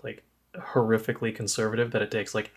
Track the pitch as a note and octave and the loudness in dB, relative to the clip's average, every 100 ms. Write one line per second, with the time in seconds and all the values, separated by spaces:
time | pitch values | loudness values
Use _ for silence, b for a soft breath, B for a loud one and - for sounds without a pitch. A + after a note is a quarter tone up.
0 | A2+ G#2+ _ _ _ - - C3 A2+ A2 | -12 -12 _ _ _ -14 0 2 4 4
1 | A2 A#2 A#2 A2 G#2 - A2 A2+ A#2+ A2 | 2 -2 -2 -2 -4 0 0 2 2 0
2 | G#2 A2 G2+ A2 G#2 | 0 -2 -2 -4 -4